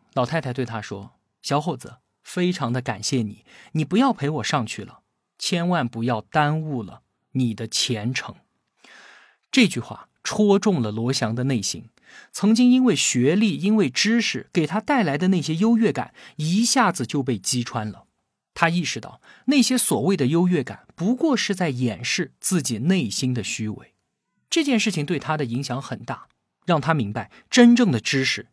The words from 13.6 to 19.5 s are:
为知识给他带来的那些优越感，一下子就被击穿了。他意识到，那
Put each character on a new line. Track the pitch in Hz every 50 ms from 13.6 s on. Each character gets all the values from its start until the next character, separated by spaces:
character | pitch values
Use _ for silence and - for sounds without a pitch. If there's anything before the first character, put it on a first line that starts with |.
| 165 202 220
为 | 214 185 131
知 | - - - 208 233 233
识 | 214 - - - - - -
给 | 180 156
他 | 143 170 214
带 | 220 - 294 254 202
来 | 151 135 147
的 | 180 185
那 | 190 175
些 | 139 156 160
优 | 160 208 226 233
越 | 220 226 185
感， | - 135 - - - - - - - -
一 | 151 160 180 208 240
下 | 233 - 269 226 185
子 | - - 127
就 | - - 143 127
被 | 135 120 95
击 | - - 135 123 117
穿 | - - 120 107 107
了。 | 98 - - _ _ _ _ _ _ _ _ _ _
他 | - 170 165
意 | 170 180 156
识 | - - 113
到， | - - - - _ - - - _
那 | -